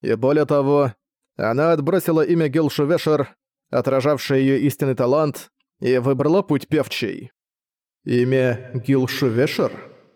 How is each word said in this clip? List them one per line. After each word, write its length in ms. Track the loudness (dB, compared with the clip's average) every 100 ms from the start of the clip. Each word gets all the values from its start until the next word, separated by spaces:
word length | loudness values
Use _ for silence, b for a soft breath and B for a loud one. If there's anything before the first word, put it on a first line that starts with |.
И 140 | -2
более 320 | -2 2 2 2
того, 480 | 0 2 2 2 -4 _ _ _ -6
она 360 | -2 0 2
отбросила 500 | 0 0 0 0 0
имя 260 | 2 2 2
Гилшувешер, 880 | 0 -2 0 0 0 0 0 -2 _ _ _ _
отражавшее 760 | -4 0 0 0 -2 0 2
её 140 | 2 2 0
истинный 280 | 0 -2
талант, 560 | 0 0 2 0 -4 -14 _ _ _
и 200 | 0 0
выбрала 420 | 2 0 2 2
путь 280 | 2 -2 0
певчей. 640 | -2 -2 -4 -6 -8 -14 _ _ _ _ _ _ _
Имя 680 | -4 0 2 2 2 -2 -6
Гилшувешер? 1000 | -10 0 0 0 -2 -2 0 -2 0 -4 -4 -20 -20 _